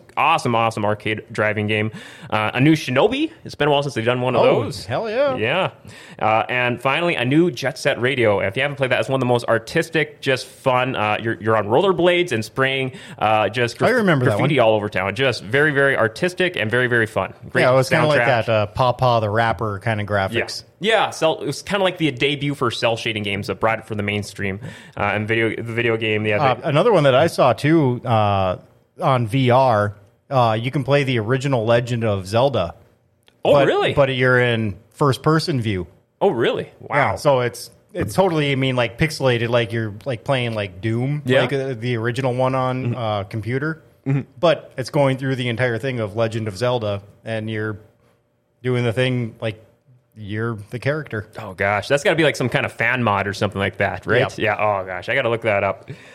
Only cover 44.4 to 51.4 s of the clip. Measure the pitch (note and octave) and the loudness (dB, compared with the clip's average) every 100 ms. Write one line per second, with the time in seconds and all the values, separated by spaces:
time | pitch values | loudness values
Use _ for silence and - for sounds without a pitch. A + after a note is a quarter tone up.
44.4 | E3+ D3+ - - B2 D3 C#3 C3 C3+ C3 | 2 2 -2 -10 -4 0 2 0 -2 -4
45.4 | B2 A2+ B2+ A#2 C3+ B2 G#2+ G2+ A2+ A2 | -2 -2 -2 -2 -4 -4 -4 -2 -2 -2
46.4 | A2 F#2 B2 B2 G#2+ G2+ - - A2+ A2+ | -6 -2 -2 0 -2 -6 -8 -18 -10 -8
47.4 | A2 A2 G#2+ G#2 - _ _ _ _ _ | -6 -6 -6 -8 -14 _ _ _ _ _
48.4 | _ _ B2+ B2 A#2+ A2+ B2+ B2+ A#2 - | _ _ -4 -2 0 0 0 0 -4 -6
49.4 | A2+ G#2+ - _ _ _ _ G#2+ G2+ G#2+ | -8 -8 -14 _ _ _ _ -18 -10 -6
50.4 | A#2 A2 G2+ A2 C3+ D3+ C#3 A2 G2+ - | -6 -6 -10 -6 -4 -4 -4 -8 -10 -12